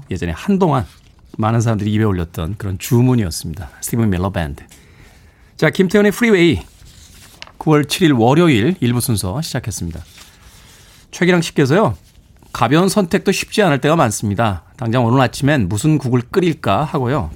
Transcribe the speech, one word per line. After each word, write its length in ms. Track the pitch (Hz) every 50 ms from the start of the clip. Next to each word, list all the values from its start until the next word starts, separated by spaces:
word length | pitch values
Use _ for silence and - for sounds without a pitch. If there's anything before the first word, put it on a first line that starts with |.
| - -
예전에 200 | 95 85 87 87 80
한동안 520 | - - - 196 180 196 165 139 131 87 - - - _ _ _ _ - - - -
많은 220 | 110 107 113 117
사람들이 300 | 110 120 113 98 101 107
입에 120 | 107 107 110
올렸던 540 | 107 95 87 85 82 - 90 82 82 104 -
그런 180 | - 98 90 87
주문이었습니다. 920 | - - 123 120 123 127 127 120 104 85 - - - 82 78 - - - - -
스티븐 300 | - - - 117 113 107
밀러 180 | 92 85 92 98
밴드. 340 | 90 92 80 71 71 - - - - - - - - - - - - _ - - _ _ _ - _
자, 160 | - 156 151
김태훈의 400 | - - 190 175 - 208 208 208
프리웨이, 500 | - - 233 233 208 180 170 170 120 82 - - - - - - - - - - - - - - - - - - - -
구월 280 | - 160 151 147 143 143
칠 160 | - - -
일 100 | 156 143
월요일 640 | 117 110 120 143 165 175 165 135 101 104 160 190 -
일 140 | - 117 120
부 80 | 123
순서 400 | - - 113 95 - 92 95 139
시작했습니다. 580 | 165 - - 127 - 107 - - 87 85 82 82 - - - - - - - - - - - - - - - - - - - - - _
최기랑 320 | - - 175 175 180 175
씨께서요, 560 | 165 - - - 143 123 147 202 220 135 92 - _ _ _ - - _ _ _ - - -
"가벼운 340 | - 120 117 143 165 190 196
선택도 440 | - 214 190 165 - 185 - 202
쉽지 320 | 185 - - - - 214 208
않을 180 | 170 143 123
때가 140 | 147 147 160
많습니다. 680 | 170 139 110 104 - - 104 101 92 117 107 95 85 - _ - -
당장 260 | 117 113 110 131 120
오늘 160 | 113 123 135
아침엔 460 | 127 117 - - 135 135 156 139 101 85
무슨 300 | 104 101 - 156 156 139
국을 240 | 135 123 123 123
끓일까 640 | 120 - - 196 175 175 147 - - 113 98 107 151
하고요. 480 | 147 - 151 127 117 143 147 87 78 -